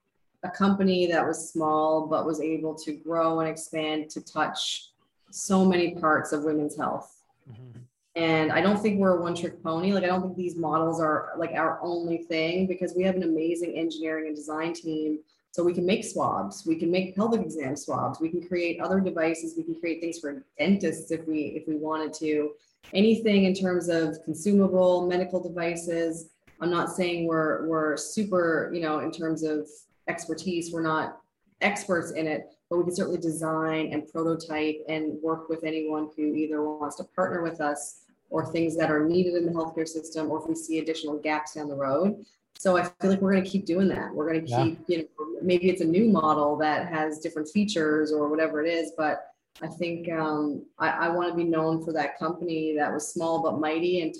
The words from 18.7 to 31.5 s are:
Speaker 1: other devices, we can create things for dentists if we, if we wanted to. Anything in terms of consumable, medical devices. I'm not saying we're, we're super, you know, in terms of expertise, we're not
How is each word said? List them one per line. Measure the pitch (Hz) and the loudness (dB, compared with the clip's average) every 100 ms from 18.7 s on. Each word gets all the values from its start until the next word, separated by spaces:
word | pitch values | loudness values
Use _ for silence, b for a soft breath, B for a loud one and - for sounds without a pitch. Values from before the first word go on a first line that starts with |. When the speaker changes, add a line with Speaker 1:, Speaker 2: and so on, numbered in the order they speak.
| 170 | -2
Speaker 1:
other | 175 190 | 0 2
devices, | 185 165 160 165 160 165 | 2 2 0 0 -4 -6
we | |
can | 165 | -6
create | 160 170 160 | -4 -4 -4
things | 165 160 | -4 -6
for | 147 139 - - | -8 -8 -12 -2
dentists | 156 196 175 160 - | 2 4 2 -2 -4
if | 165 165 | -4 -2
we, | 156 143 156 | -4 -4 -6
if | 156 | -4
we | |
wanted | 151 156 156 151 | -4 -2 -2 -4
to. | 143 156 151 147 - b b b | -4 -2 0 0 -6 b b b
Anything | 185 220 220 226 202 | 4 6 6 4 6
in | 190 | 6
terms | 185 185 180 170 | 4 0 0 2
of | 170 156 156 | 2 0 -2
consumable, | - 156 208 202 190 185 180 180 180 | -8 -4 4 6 6 6 6 4 2
medical | 180 185 185 | 0 0 -2
devices. | 175 170 170 170 170 165 165 165 - _ _ _ | -4 -4 -2 -2 -2 -2 -2 -4 -10 _ _ _
I'm | 165 | 0
not | 170 - | 0 0
saying | - 175 170 165 | 0 0 0 0
we're, | 160 156 - 160 | 2 2 2 0
we're | 160 156 147 | 0 0 0
super, | - - 202 185 170 156 - | -4 -4 0 2 4 2 0
you | 170 | -2
know, | 160 151 | -2 -2
in | 139 | -2
terms | 160 160 160 | -4 -4 -2
of | 156 151 143 - - _ - | 0 -2 -4 -12 -20 _ -8
expertise, | 165 - 156 190 170 165 | -8 -6 -6 -4 -4 -4
we're | 165 | -2
not | 160 156 139 - _ _ _ | 0 0 -2 -8 _ _ _